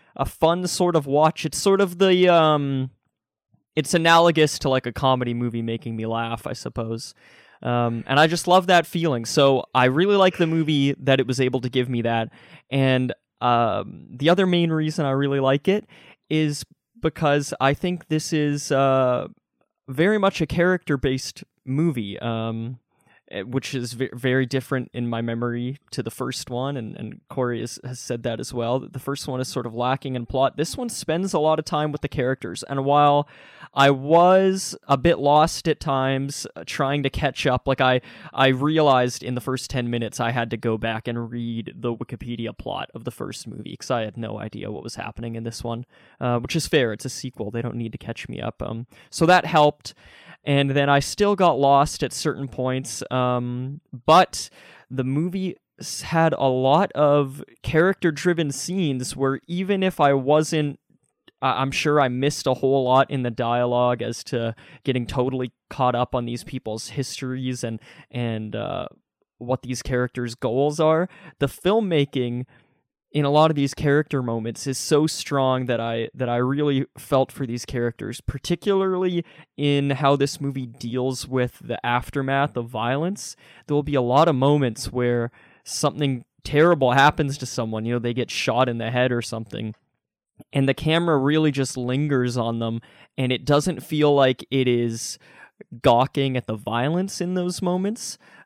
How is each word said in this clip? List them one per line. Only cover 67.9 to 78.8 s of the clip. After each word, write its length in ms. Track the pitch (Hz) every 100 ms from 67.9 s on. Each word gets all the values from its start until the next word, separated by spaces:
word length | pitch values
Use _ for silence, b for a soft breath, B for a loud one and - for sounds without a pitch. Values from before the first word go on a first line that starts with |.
| B B
and, 420 | 123 117 110 107
uh, 340 | 113 92 90 - - _ _ _ _
what 240 | 123 127
these 200 | 123 120
characters' 540 | - 123 123 127 120 117
goals 420 | 123 127 147 151
are. 300 | 156 160 180 B B -
The 80 | 143
filmmaking 1000 | - 180 226 196 156 139 135 120 120 127 _ _ _ _ _ _
in 140 | 151 143
a 40 |
lot 220 | 151 160
of 40 | 147
these 200 | 139 -
character 480 | 147 147 151 135
moments 420 | 120 117 113 117 139
is 100 | 131
so 300 | - 151 156
strong 640 | - - 139 131 127 127
that 120 | 117
I, 300 | 117 117 113 -
that 140 | 120
I 80 | 120
really 500 | 127 139 147 135 - -
felt 340 | - 135 135
for 140 | - 123
these 180 | 120
characters, 580 | - 123 120 - 104 120
particularly 1040 | - 143 - 175 208 190